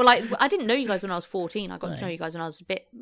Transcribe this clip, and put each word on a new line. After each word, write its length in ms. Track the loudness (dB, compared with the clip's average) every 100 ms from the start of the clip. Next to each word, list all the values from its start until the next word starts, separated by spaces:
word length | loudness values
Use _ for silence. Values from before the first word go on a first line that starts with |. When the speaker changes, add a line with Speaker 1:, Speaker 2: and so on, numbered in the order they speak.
Speaker 1:
like, 200 | 6 6 4 0
I 100 | 2
didn't 180 | 2 2
know 80 |
you 140 | 2 0
guys 140 | -2
when 80 | -2
I 60 | -6
was 100 | -4
fourteen. 440 | -4 -4 -6 -8
I 60 | -8
got 100 | -8
to 40 |
Speaker 2:
Right. 80 | -6
Speaker 1:
know 60 | -6
you 100 | -6
guys 140 | -8
when 100 | -6
I 40 | -8
was 140 | -8
a 40 |
bit 240 | -6 -6 -8 -14